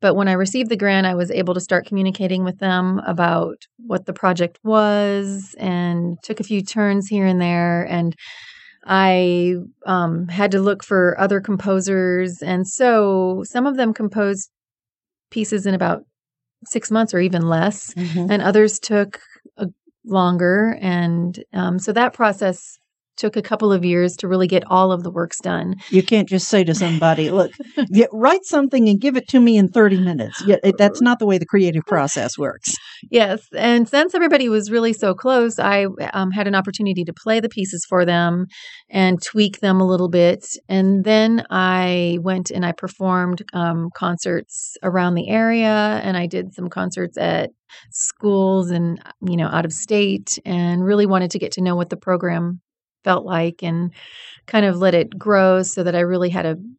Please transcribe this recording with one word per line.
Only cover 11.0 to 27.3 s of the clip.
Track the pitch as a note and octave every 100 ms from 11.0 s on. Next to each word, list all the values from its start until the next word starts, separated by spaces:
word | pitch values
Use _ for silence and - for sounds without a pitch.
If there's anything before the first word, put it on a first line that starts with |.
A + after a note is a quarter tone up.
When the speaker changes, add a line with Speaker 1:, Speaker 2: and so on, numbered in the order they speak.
| F3+ F3
Speaker 1:
other | G3 G3
composers. | F#3+ G3 G3+ F#3+ F#3 F#3+ F#3 F3+ F#3 F3
And | D3 F#3 F#3
so | - B3+ A3+ G#3 F#3+ F#3 F#3 G3+
some | B3 C4
of | C4
them | A#3+
composed | A3 G#3+ G#3+ G3+ G3 - _ _ _ _ _ _ _ _
pieces | - G#3 G#3+
in | G3
about | F#3+ F3+ E3+ - _ _ _ _ _ -
six | A#3+ -
months | G#3+ A3+
or | F#3
even | F3+ F3+ E3
less, | E3 F3 G#3 -
Speaker 2:
Mm-hmm. | - F3 E3 F3
Speaker 1:
and | G#3
others | F#3+ G3+ G#3+ -
took | - G#3 G3+ - _ - - _
a, | F#3+ - _ _
longer. | A3+ F#3+ F3+ F3 F3 F#3+ A3 A3+
And, | F#3+ F3+ E3+ E3+ F3 F3+ -
um, | G3 F3+ F3+
so | F#3+
that | G#3+ A#3+
process | - A3+ G3 G3+ F3+ - - _ _ _ -
took | G#3+
a | A3
couple | - G#3+ A3
of | G3
years | F3 F3 F3+
to | F3 F#3+
really | F#3 F#3
get | F#3 -
all | F#3 F#3+
of | F3+
the | F3
works | F3+ E3+ -
done. | F#3 E3+ E3+ F#3+ -
Speaker 2:
You | F#3
can't | F#3 A3 G3
just | F#3+ -
say | G#3
to | F3
somebody, | E3 F3 E3 D#3+ D#3+ D#3